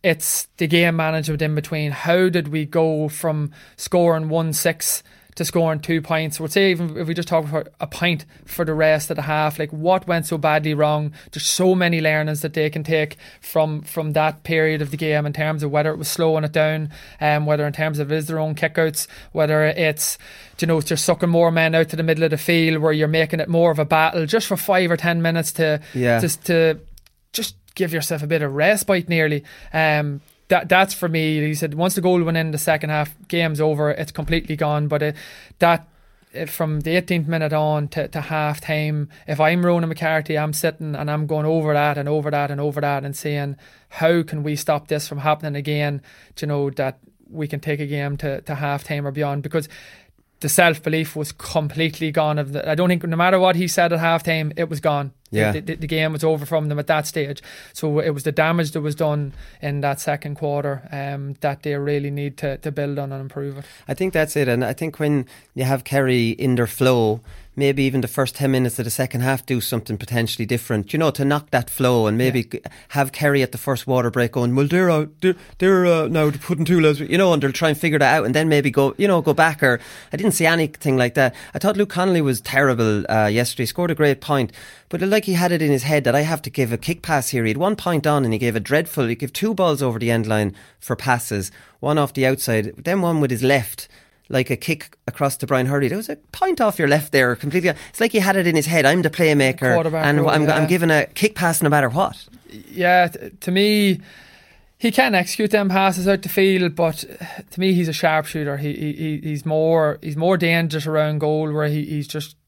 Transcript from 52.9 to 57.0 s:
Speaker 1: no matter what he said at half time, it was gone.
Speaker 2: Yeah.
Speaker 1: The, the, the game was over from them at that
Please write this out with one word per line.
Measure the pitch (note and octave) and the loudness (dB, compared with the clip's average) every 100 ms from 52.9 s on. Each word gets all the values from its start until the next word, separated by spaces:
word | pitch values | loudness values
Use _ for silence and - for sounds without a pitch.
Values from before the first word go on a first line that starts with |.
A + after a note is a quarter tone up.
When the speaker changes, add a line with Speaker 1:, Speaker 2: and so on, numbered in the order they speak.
| F3 | 0
Speaker 1:
no | E3+ E3 | -2 2
matter | F3+ F#3 | 4 6
what | F#3 F3 | 4 2
he | F3+ | 0
said | - E3+ | 2 2
at | E3 | 2
half | E3 E3 | 2 0
time, | E3 D#3+ D3+ D3+ | 0 -2 -2 -4
it | E3 | -4
was | D3 | -2
gone. | D#3 C#3+ C#3 _ _ | 0 -2 -4 _ _
Speaker 2:
Yeah. | G#2+ G#2+ | 0 0
Speaker 1:
The, | D3+ | 0
the, | E3 - | -6 -8
the | D3+ | -4
game | D#3+ D#3 | -2 -2
was | D3+ | 0
over | D#3+ D#3 | 0 0
from | D3 D#3+ D3+ | -2 -2 -2
them | D3 | -4
at | D3 | 0
that | D#3 | 0